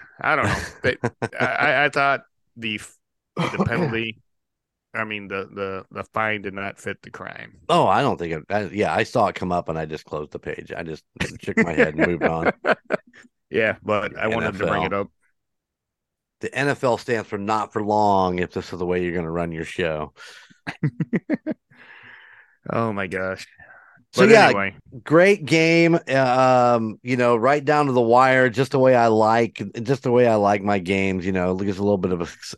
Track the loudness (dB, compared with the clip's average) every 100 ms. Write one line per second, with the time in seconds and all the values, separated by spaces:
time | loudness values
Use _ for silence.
0 | -20 -6 -2 0 0 -2 -6 -4 -4 -2
1 | -4 -6 -8 -4 -4 0 0 2 0 0
2 | 0 0 -6 _ _ -12 -8 -8 -10 _
3 | _ _ _ -6 -4 -2 -2 -2 -2 -4
4 | -6 -10 _ _ _ _ _ _ _ -8
5 | -6 -8 -8 -8 -8 -8 -8 -8 -12 -14
6 | -8 -4 -2 -4 -6 -10 -10 -10 -12 -12
7 | -14 -16 -14 -16 -18 -12 0 2 4 4
8 | 2 -2 -4 -6 -4 -4 -2 -2 0 0
9 | 0 0 0 0 -4 -2 -4 -6 -6 -10
10 | -10 -10 -10 -12 -12 -12 -12 -12 -10 -12
11 | _ -10 -10 -8 -4 -2 0 0 0 0
12 | -2 0 -2 -2 -2 -4 -2 -4 -4 -8
13 | _ -20 -20 _ _ -2 -2 -2 -4 -4
14 | -4 -6 -4 -2 -4 -4 -2 -2 -2 -4
15 | -6 _ _ _ _ _ _ _ _ _
16 | _ _ _ _ -10 -4 -2 0 0 0
17 | 0 -4 -4 -6 -2 -2 -2 -4 0 2
18 | 4 4 2 0 -4 -6 -8 -6 -4 -2
19 | -2 -4 -4 -4 -6 -6 -8 -4 -4 -4
20 | -8 -12 -20 -20 -20 _ -16 -6 -6 -6
21 | -4 -6 -4 -6 -6 -12 _ _ -20 -20
22 | -20 -20 -20 -20 _ _ -6 -4 -4 -6
23 | -6 -6 -8 -8 -14 -20 -20 -20 -20 _
24 | _ 4 8 8 8 4 -2 -8 -18 -18
25 | 2 6 6 4 2 2 4 4 4 2
26 | 0 0 2 4 4 6 4 2 0 -6
27 | -4 0 2 2 2 2 2 2 2 2
28 | 4 6 6 6 2 2 0 2 4 6
29 | 6 4 4 4 0 -4 -10 -8 -4 -4
30 | 0 4 4 4 2 2 0 -2 0 0
31 | 0 -2 -2 -2 -2 -2 -4 -2 0 0
32 | 0 -4 -6 -12 -18